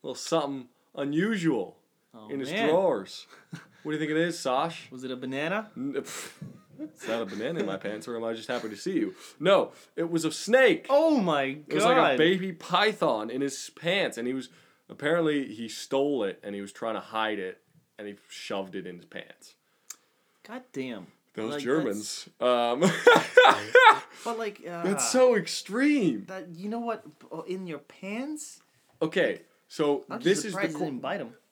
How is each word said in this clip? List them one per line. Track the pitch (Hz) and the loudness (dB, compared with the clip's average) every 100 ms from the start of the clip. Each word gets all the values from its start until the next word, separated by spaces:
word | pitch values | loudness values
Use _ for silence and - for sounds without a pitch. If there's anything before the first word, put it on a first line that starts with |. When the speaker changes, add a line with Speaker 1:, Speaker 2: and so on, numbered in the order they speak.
Speaker 1:
little | 143 123 | -10 -10
something | - 165 143 135 123 _ _ - | -2 -2 -2 -8 -12 _ _ -6
unusual | 143 151 202 214 165 120 92 - _ _ _ | -2 0 0 0 0 0 -4 -12 _ _ _
Speaker 2:
Oh, | 113 107 | -20 -10
Speaker 1:
in | 139 | -8
his | 135 | -4
Speaker 2:
man. | 190 226 | 0 2
Speaker 1:
drawers. | 170 190 117 92 - - - _ | 4 2 0 -4 -16 -20 -20 _
Speaker 2:
<laughs> | - - _ | -18 -18 _
Speaker 1:
What | 156 | -6
do | 151 | -4
you | |
think | 151 | 0
it | 156 | 0
is, | 170 165 | 0 -2
Sash? | 135 127 165 165 - | -2 0 -2 -6 -14
Speaker 2:
Was | 127 | -12
it | 127 | -10
a | 123 | -8
banana? | 131 135 156 202 214 120 | -6 -4 -2 -4 -6 -8
Speaker 1:
N-, | 139 | -6
pff, | 139 - - - - - - _ - | -6 -8 -14 -14 -16 -18 -18 _ -14
it's | 302 _ - | -14 _ -6
not | 113 | -4
a | 104 | -4
banana | 98 123 165 | -6 -6 -4
in | 123 | -4
my | 95 | -4
pants, | - 107 123 | -8 -8 -8
or | 117 | -6
am | |
I | 113 | -6
just | 113 110 | -6 -6
happy | 123 113 | -6 -6
to | 101 | -8
see | 180 | -4
you? | 175 101 - - - | -2 -2 -6 -20 -2
No, | 165 185 - - - - | 4 4 4 -8 -14 -6
it | 170 | -2
was | 165 | -2
a | 156 | -2
snake. | - - 247 254 165 - | -4 2 6 6 4 2
Speaker 2:
Oh | 285 320 285 | 4 4 4
my | 180 147 135 143 - | 2 0 -2 -6 -4
Speaker 1:
It | |
was | 151 | 2
like | 220 254 | 4 6
a | 165 | 4
Speaker 2:
God. | 131 | 4
Speaker 1:
baby | 160 185 190 | 4 2 -2
python | 175 - 180 214 208 160 110 110 | -8 -2 2 2 2 0 0 -4
in | 127 | -4
his | 139 135 - - | -4 -6 -14 -8
pants, | 160 196 151 - | -2 0 -2 -4
and | 120 | -4
he | 131 | -6
was, | 123 - _ _ _ | -8 -20 _ _ _
apparently | - 143 170 156 147 131 | -6 0 2 2 0 -4
he | 107 113 | -10 -12
stole | - - 135 143 139 | -12 -4 0 0 0
it, | 98 87 | -2 -4
and | 101 | -10
he | 101 | -8
was | 98 | -10
trying | - 117 | -8 -6
to | 104 | -6
hide | - 110 110 104 | -6 -4 -2 -4
it, | 92 - _ _ _ - | -6 -12 _ _ _ -16
and | 104 | -14
he | 101 _ | -14 _
shoved | - - 101 95 92 | -18 -8 -8 -6 -10
it | 90 | -12
in | 87 | -16
his | 80 | -16
pants. | - - - - _ _ _ _ - _ _ _ _ | -18 -18 -20 -20 _ _ _ _ -20 _ _ _ _
Speaker 2:
God | - 247 254 | -18 -18 -12
damn. | 143 131 107 87 _ _ | -10 -8 -10 -14 _ _
Speaker 1:
Those | - 110 | -8 -6
Speaker 2:
Like, | 147 | -4
Speaker 1:
Germans. | 131 139 123 104 107 - - _ | 0 0 0 -4 -6 -12 -14 _
Speaker 2:
that's | 123 120 120 | 2 2 2
Speaker 1:
Um, | 123 | 2
<laughs> | 180 - - 466 - - 494 - - 494 480 - - - | 2 6 8 8 8 8 8 6 6 8 8 6 0 -12
Speaker 2:
But, | 233 226 | -8 -6
like, | 220 208 170 | -6 -8 -12
uh, | 170 | -6
Speaker 1:
That's | 175 196 226 | -2 0 2
so | 254 254 220 | 6 6 6
extreme. | 165 - - 208 285 294 180 110 180 | 2 -8 -6 0 2 4 2 0 -6
Speaker 2:
that, | 190 180 165 | -14 -14 -12
you | 202 | -8
know | 233 | -6
what? | 233 214 151 143 - | -6 -8 -10 _ -14
Oh, | 160 | -12
in | 160 185 180 | -8 -8 -8
your | 147 | -10
pants? | - - 190 214 277 302 - - _ _ _ _ | -14 -16 -10 -8 -8 -10 -12 -20 _ _ _ _
Speaker 1:
Okay, | 160 185 135 90 - _ _ | -2 0 0 -2 -12 _ _
so | - 147 139 - | -2 0 0 -4
Speaker 2:
I'm | 214 | -2
just | 175 | 2
Speaker 1:
this | 202 | 2
is | |
the | 220 | 0
Speaker 2:
surprised | 185 190 | -4 -4
you | 151 | -4
Speaker 1:
qu- | 160 | -6
Speaker 2:
didn't | 123 | -6
bite | 131 190 | -6 -8
him. | 120 - _ | -8 -14 _